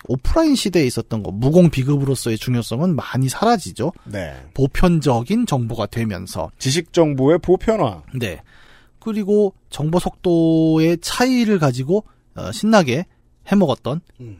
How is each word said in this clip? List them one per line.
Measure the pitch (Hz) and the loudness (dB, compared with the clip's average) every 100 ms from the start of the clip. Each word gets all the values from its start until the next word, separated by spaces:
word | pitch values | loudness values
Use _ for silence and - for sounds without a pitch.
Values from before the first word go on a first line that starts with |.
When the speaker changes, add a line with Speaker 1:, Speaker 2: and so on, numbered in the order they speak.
| - | -4
Speaker 1:
오프라인 | 135 - 330 320 262 | -2 0 2 2 2
시대에 | 202 175 139 | 2 0 0
있었던 | - - 113 | -2 -6 -6
거, | 95 | -6
무공 | 98 131 170 170 | -2 4 6 6
비급으로서의 | 135 131 143 135 131 117 110 | 4 0 0 0 -2 -4 -4
중요성은 | - 123 - 117 185 135 | -2 -4 -2 -2 -2 -2
많이 | - 139 131 | -4 -2 -2
사라지죠. | - 220 233 - - 139 - - | 0 0 0 -2 -6 -6 -6 -12
Speaker 2:
네. | 104 82 65 69 - | -10 -10 -12 -12 -2
Speaker 1:
보편적인 | 135 - 180 165 147 120 123 220 240 | 0 2 4 4 2 0 0 -2 0
정보가 | 135 113 113 104 | -2 -2 -4 -6
되면서. | 117 113 90 92 95 80 - | -4 -4 -6 -8 -10 -10 -6
Speaker 2:
지식 | 131 156 165 | -4 -4 0
정보의 | 175 156 135 135 175 | 2 2 2 2 2
보편화. | - 185 - 220 135 87 - 131 | 2 2 2 0 -2 -4 -10 -8
Speaker 1:
네. | 110 78 - - - - _ _ | -8 -8 -14 -20 -20 -20 _ _
그리고 | 226 214 190 208 202 - _ | -8 -4 0 2 2 -2 _
정보 | - 151 175 | -6 -2 -2
속도의 | - - 180 170 165 160 160 160 160 170 | -2 -4 0 2 2 2 2 2 2 0
차이를 | - - 247 254 220 196 | -4 -2 0 2 2 2
가지고, | 147 127 131 202 - _ _ | 0 0 -2 -4 -4 _ _
어, | - 87 | -12 -10
신나게 | - 208 220 143 123 185 _ _ _ - | -4 2 4 4 -2 -6 _ _ _ 0
해먹었던, | 202 165 117 117 160 - - | 2 2 0 -4 -8 -8 -18
Speaker 2:
음. | 120 92 | -18 -16